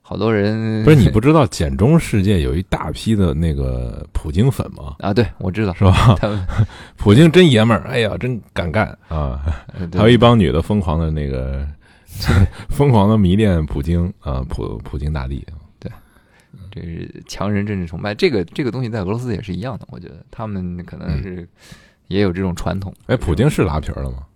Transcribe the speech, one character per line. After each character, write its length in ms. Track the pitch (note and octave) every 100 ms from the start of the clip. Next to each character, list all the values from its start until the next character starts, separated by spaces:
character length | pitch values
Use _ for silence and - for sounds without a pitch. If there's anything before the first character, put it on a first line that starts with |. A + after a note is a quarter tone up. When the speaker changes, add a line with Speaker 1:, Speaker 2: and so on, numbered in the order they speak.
Speaker 1:
好 160 | _ F#2
多 160 | G#2+
人 520 | A2 G2+ A2 A2 A2
Speaker 2:
不 60 | A#2+
是， 60 | D#3
你 120 | G2+
不 120 | G#2
知 120 | B2
道 120 | D#3+
简 320 | C3 - D#2 C2+
中 220 | A2+ E3
世 240 | - G#2+
界 200 | F#2+ G2
有 120 | C2
一 80 | C#2+
大 280 | F#2 - -
批 240 | D2 - A2
的 180 | F2+
那 180 | C#2+ E2+
个 540 | C#2 C2 B1 B1 G#1+ -
普 180 | - -
京 180 | D2+ C3
粉 160 | - -
吗？ 200 | - - -
Speaker 1:
啊， 120 | -
对， 140 | G#2 A2 -
我 120 | F#2
知 160 | F2+ G#2+
道。 80 |
Speaker 2:
是 80 | E2+
吧？ 320 | G2 F2+ A#2+ A#2+
Speaker 1:
他 100 | A2
们 180 | G#2 F#2 - G#2+
Speaker 2:
<laughs> 280 | - - -
普 160 | G#2+
京 180 | A#2 E3
真 180 | E3 F3+
爷 140 | A#2+
们 120 | A2 A2
儿， 60 | -
哎 100 | -
呀， 180 | A2 F2+
真 240 | B2 A#2+ -
敢 180 | - E2+
干 160 | D#2 G#2 - _
啊！ 340 | D#2+ C#2+ B1+ C#2+ D2+ - -
Speaker 1:
呃， 100 | F2
对。 120 | F2
Speaker 2:
还 60 | A2
有 20 |
一 80 | A#2+
帮 220 | A#2+ A#2+
女 140 | E2+
的 100 | C2+
疯 160 | - G#2
狂 220 | F2 D#2+
的 100 | D#2+
那 160 | D#2 C#2+
个， 400 | C2 C2 C2+ D2 D2 _ _ _ -
<laughs> 520 | - F2+ F#2 - -
疯 220 | - C#3+
狂 180 | A2+ G2
的 80 | A2
迷 180 | F#2
恋 300 | G2 G#2+ E2+
普 180 | D2+ D#2+
京 300 | D#2+ E2+ F2 -
啊， 240 | - C2 B1+
普-， 320 | - G1+ A1
普 140 | - C2
京 120 | C#2+
大 160 | D#2 C2
帝。 180 | C2+ - - - _
Speaker 1:
对， 100 | - - _ _ _ _ _ F#2 F#2
这 120 | F#2
是 400 | F2 E2 F2 - -
强 240 | - G2
人 160 | G#2 G#2
政 140 | G2+
治 60 | F2
崇 140 | E2+
拜， 140 | G2+
这 140 | G#2 F#3+
个， 160 | G#2+
这 180 | F2 -
个 80 | C3+
东 120 | A2+
西 80 | B2
在 100 | A2+
俄 60 | F2+
罗 120 | A2+
斯 160 | B2
也 60 | G2
是 140 | F#2
一 60 | F2+
样 160 | A#2+ G#2+
的， 80 | -
我 80 | -
觉 80 | -
得 160 | D2 -
他 160 | - A2+
们 380 | G2 F2+ F2
可 140 | F2 -
能 240 | D#2+ D2
是 180 | F#2+ F2+
Speaker 2:
嗯。 80 | E2+ _ - - _ _ _
Speaker 1:
也 120 | F#2+
有 100 | G2+
这 120 | F2
种 120 | F#2+
传 240 | F2 - F#2
统。 160 | G2 - -
Speaker 2:
哎， 100 | -
普 180 | -
京 140 | D#2+ C#3
是 140 | -
拉 180 | G2 D2+
皮 100 | D2
儿 120 | -
了 80 | C2+
吗？ 80 | B1+ C2+